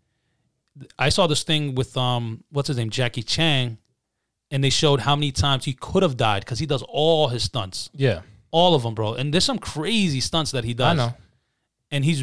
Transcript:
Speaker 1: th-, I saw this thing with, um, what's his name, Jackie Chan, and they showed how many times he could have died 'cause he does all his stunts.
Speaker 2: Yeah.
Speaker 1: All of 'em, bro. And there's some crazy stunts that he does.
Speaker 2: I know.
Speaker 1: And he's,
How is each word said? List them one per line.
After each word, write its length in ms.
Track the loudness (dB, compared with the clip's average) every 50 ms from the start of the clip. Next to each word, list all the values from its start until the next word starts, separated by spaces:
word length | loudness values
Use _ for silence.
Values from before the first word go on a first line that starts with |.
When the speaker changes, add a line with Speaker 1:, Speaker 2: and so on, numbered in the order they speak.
| _ _ _ _ _ _ _ _ _ _ _ _ _ _ _ -20
Speaker 1:
th-, 120 | -20 -20 _ -2
I 120 | 0 0
saw 160 | 2 2 2
this 160 | 2 2 -2
thing 320 | 0 -2 -2 -2 -2 -2 -4
with, 200 | -4 -4 -4 -4 -2
um, 440 | -2 0 0 -2 -2 -6 -8 -10 -12 _
what's 180 | -6 -4 -4 -2
his 100 | -2 -2
name, 100 | -4 -2
Jackie 340 | -2 -2 -2 -2 -4 -6
Chan, 540 | -6 -4 -2 0 2 2 2 2 0 -2 -6 -10 _ _ _ _ _ _ _ _ _ _ _ _ _ _
and 140 | -2 0 2
they 60 | 2
showed 300 | 2 4 4 4 4 4
how 140 | 2 0 0
many 160 | 0 0 -2
times 340 | 0 0 0 0 0 0 -2
he 80 | -6 -6
could 280 | -6 -8 -2 2 2
have 140 | 2 2 2
died 300 | 2 2 2 2 0 -2
'cause 120 | -6 -6 -6
he 60 | -2
does 160 | -2 -2 -4 -4 -4
all 400 | -2 2 4 4 4 4 4 2
his 140 | 0 -2
stunts. 480 | -4 -4 -4 -6 -6 -6 -8 -10 -12 -12
Speaker 2:
Yeah. 300 | -4 0 0 0 0 -2 -6 -14 -20 -20 _ _
Speaker 1:
All 220 | 2 4 6 6 4
of 120 | 4 2
'em, 80 | -2 -2
bro. 180 | -2 -2 -2
And 220 | -2 -4 -4 0 0
there's 100 | 0 2
some 140 | 0 -2 -4
crazy 600 | -6 -8 -8 -6 -4 -2 0 0 2 0 0 -2
stunts 300 | -2 -2 -2 -2 -2 -2
that 120 | -4 -4 -4
he 80 | -4
does. 200 | -2 0 2 2
Speaker 2:
I 20 | 2
know. 200 | 2 0 -2 -4 -8 -16 _ _ _ _ _ _ _ _ _ _ _ _ _
Speaker 1:
And 160 | -2 0 0
he's, 140 | 2 0 0